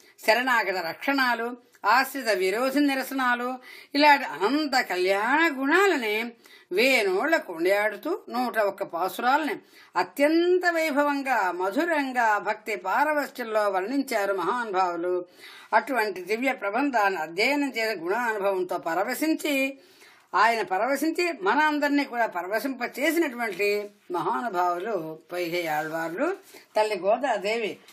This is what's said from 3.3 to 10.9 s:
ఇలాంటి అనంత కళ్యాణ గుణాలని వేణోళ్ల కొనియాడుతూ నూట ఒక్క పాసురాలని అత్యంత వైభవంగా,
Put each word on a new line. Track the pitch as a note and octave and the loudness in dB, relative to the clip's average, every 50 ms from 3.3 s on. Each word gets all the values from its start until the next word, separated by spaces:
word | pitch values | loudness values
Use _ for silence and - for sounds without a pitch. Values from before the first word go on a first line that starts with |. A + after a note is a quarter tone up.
| A#3+ A#3+ B3 B3 B3+ B3+ - - - - - - - | 0 0 -2 -4 -6 -8 -10 -16 -20 -20 -14 -6 0
ఇలాంటి | C#4+ D4 D4+ C#4+ C4+ B3+ | 4 6 6 6 6 4
అనంత | - D3 D3+ F#3 G#3+ C4+ D4+ D#4 C#4 A#3+ B3+ | -2 -4 -2 0 0 0 0 -2 0 0 -2
కళ్యాణ | A#3 - F#3+ F3+ F3+ F#3 G3 G3 G#3+ A#3+ C#4 D4+ E4 E4+ C#4+ B3+ | -2 -2 -2 -2 0 2 2 2 2 2 2 4 2 2 0 0
గుణాలని | C4+ C#4 D#4+ F#4 G4+ G4 E4 C#4 A#3 G#3+ G#3 A3 A#3 A#3+ - _ - - - - - - F3+ | 0 2 4 4 4 4 4 2 0 0 -2 -2 -2 -4 -8 _ -20 -20 -20 -20 -12 -4 0
వేణోళ్ల | F#3+ A#3+ C4+ C4 A#3+ G#3 G3 F#3 F#3+ A#3+ D4+ E4 | 2 4 4 4 4 2 2 2 0 2 2 2
కొనియాడుతూ | D4+ - - F3 D#3+ E3 F#3 G3+ G3+ G#3 G#3+ G#3 G3 - D4 F#4 G#4+ - - | 0 0 -2 -6 -2 2 2 2 2 2 0 -2 -4 -4 -4 -4 -4 -6 -6
నూట | A3+ A#3+ B3+ A#3 G#3+ A3+ | -4 -4 -4 -2 0 0
ఒక్క | G#3+ G3 G3 - G3 | 0 0 0 -4 -6
పాసురాలని | - - E3 F3+ F#3 F#3 - A#3 B3 C4+ D4+ D#4+ C4+ G3 - - _ - - - - - | -6 -4 -2 -2 -2 -2 -2 0 2 2 2 2 0 -4 -6 -8 _ -20 -20 -18 -8 -4
అత్యంత | F3 F#3 F3+ - - C#4+ D4+ D#4+ E4 E4+ F4+ F4+ F4+ F4+ | -4 -4 -2 0 0 2 4 4 4 4 4 2 2 2
వైభవంగా, | F4 E4+ E4 D#4+ D#4+ | 2 0 2 0 0